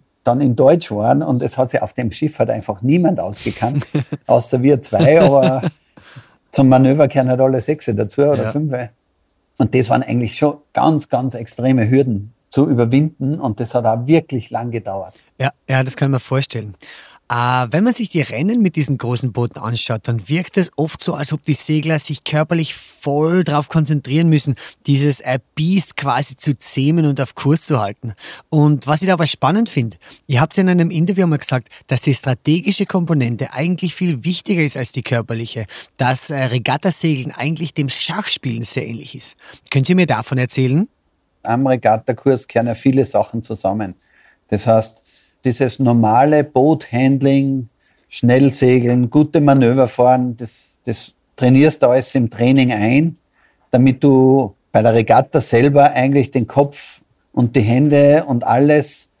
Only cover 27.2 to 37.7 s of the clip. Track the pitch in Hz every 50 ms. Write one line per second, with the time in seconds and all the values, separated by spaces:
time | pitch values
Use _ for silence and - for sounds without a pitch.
27.2 | 135 - - - - 135 156 165 - - 156 117 107 101 107 _ - 113 104 -
28.2 | - - - - - - - 151 147 151 147 131 - 135 151 156 190 190 185 165
29.2 | 165 143 - - - 135 175 214 233 - - 143 117 110 - - _ - - -
30.2 | _ - 135 120 156 160 - 202 190 185 180 175 165 165 175 156 165 180 196 190
31.2 | 185 170 156 139 - - 135 127 - _ - - _ - 135 123 - 151 135 -
32.2 | - 135 123 - - 147 151 180 - 208 190 - 196 - - 185 170 160 165 143
33.2 | 123 117 120 101 135 - - 123 151 175 185 160 - 170 - - 185 175 156 120
34.2 | - 160 180 - - - 202 170 156 143 - 131 127 - - 127 110 - 127 117
35.2 | 113 - 117 113 117 110 - 120 107 - - - - _ _ - 131 123 139 -
36.2 | - - 151 139 131 123 120 127 107 - 135 147 - 190 160 - - 165 151 131
37.2 | 127 151 - - 123 151 165 147 165 151